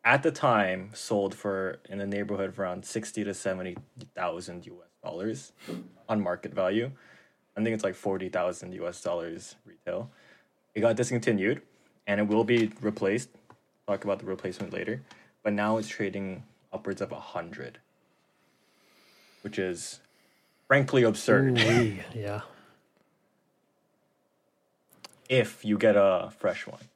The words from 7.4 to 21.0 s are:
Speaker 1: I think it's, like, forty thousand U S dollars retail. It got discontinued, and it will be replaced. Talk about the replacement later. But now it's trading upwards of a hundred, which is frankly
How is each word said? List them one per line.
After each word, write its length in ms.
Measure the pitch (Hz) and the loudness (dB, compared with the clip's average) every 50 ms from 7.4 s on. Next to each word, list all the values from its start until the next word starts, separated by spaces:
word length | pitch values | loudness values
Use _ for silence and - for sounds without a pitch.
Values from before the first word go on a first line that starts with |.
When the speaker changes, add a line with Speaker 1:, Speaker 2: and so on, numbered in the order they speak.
| _ _ _ | _ _ _
Speaker 1:
I 60 | 104 110 | -4 -2
think 100 | 117 113 | -2 -2
it's, 100 | 107 110 | -2 -2
like, 120 | 98 92 | -4 -4
forty 340 | - - 104 95 92 95 90 | -2 -4 -4 -2 -2 -4 -4
thousand 420 | - 92 87 90 90 - - 87 90 | -2 -2 -2 -2 -2 -6 -12 -12 -10
U 140 | 98 85 | -8 -8
S 140 | 87 87 - | -8 -8 -6
dollars 540 | - 87 87 85 85 82 82 85 - - - _ _ | -4 -4 -4 -4 -4 -6 -10 -12 -14 -18 -20 _ _
retail. 440 | - - _ _ 87 87 98 113 135 _ _ - - - _ _ _ _ _ _ _ _ | -20 -20 _ _ -6 -6 -6 -6 -10 _ _ -20 -20 -20 _ _ _ _ _ _ _ _
It 60 | 110 | 2
got 140 | 101 117 110 | 4 4 4
discontinued, 680 | 110 123 - 131 117 - 131 110 98 92 107 143 139 - _ _ _ _ _ _ _ _ | 4 2 0 0 0 2 2 2 4 2 0 0 -2 -6 _ _ _ _ _ _ _ _
and 120 | 104 101 104 | -2 0 0
it 80 | 107 | 2
will 160 | 101 107 110 117 | 4 4 2 4
be 260 | 110 120 117 113 107 107 - | 4 4 4 2 0 -2 -4
replaced. 480 | 107 107 104 - 107 95 104 123 131 - _ - _ _ - _ _ _ _ _ _ | -4 -4 -2 0 0 0 0 0 -2 -6 _ -20 _ _ -20 _ _ _ _ _ _
Talk 160 | - 101 98 - | -4 -4 -2 0
about 140 | 104 98 95 | -4 -4 -4
the 60 | - | -4
replacement 460 | 98 95 92 - 92 90 - 98 85 - | -8 -8 -6 -6 -8 -6 -6 -8 -6 -6
later. 280 | 92 - - 120 131 - _ - - - _ _ _ _ | -6 -4 -4 -6 -8 -8 _ -20 -20 -20 _ _ _ _
But 100 | 107 104 | -2 0
now 240 | 104 104 107 113 | 2 2 2 2
it's 100 | 110 107 | 0 0
trading 560 | - - - 107 98 95 98 98 95 92 - - - _ _ _ _ | -4 -6 -4 -4 -4 -4 -4 -6 -6 -8 -10 -14 -20 _ _ _ _
upwards 300 | - - - 98 95 - | -12 -8 -6 -6 -4 -4
of 100 | 98 - | -6 -6
a 80 | - - | -6 -12
hundred, 600 | - - - 87 87 85 76 - - - - - _ _ _ _ _ _ _ _ _ _ _ _ _ _ _ _ _ _ _ _ _ _ _ _ _ _ _ _ _ _ _ _ - | -12 -10 -10 -10 -10 -10 -12 -12 -14 -14 -16 -18 _ _ _ _ _ _ _ _ _ _ _ _ _ _ _ _ _ _ _ _ _ _ _ _ _ _ _ _ _ _ _ _ -14
which 160 | 104 107 - | -6 -4 -2
is 400 | 92 90 87 85 - - - - _ _ _ _ _ _ _ _ _ _ _ _ _ | -2 -2 -4 -6 -10 -12 -14 -16 _ _ _ _ _ _ _ _ _ _ _ _ _
frankly 360 | _ 135 143 135 135 - 131 | _ 6 6 6 6 6 6